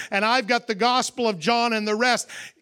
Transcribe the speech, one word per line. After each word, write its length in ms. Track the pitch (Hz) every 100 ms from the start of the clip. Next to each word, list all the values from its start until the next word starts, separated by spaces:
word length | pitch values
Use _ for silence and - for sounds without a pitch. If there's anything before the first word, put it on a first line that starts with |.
| -
and 140 | 196
I've 220 | 214 254 208
got 200 | 240 240
the 100 | 202
Gospel 520 | 233 254 233 - 233
of 100 | 185
John 340 | 160 233 233
and 140 | 220 214
the 100 | 214
rest." 320 | 247 233 - - - _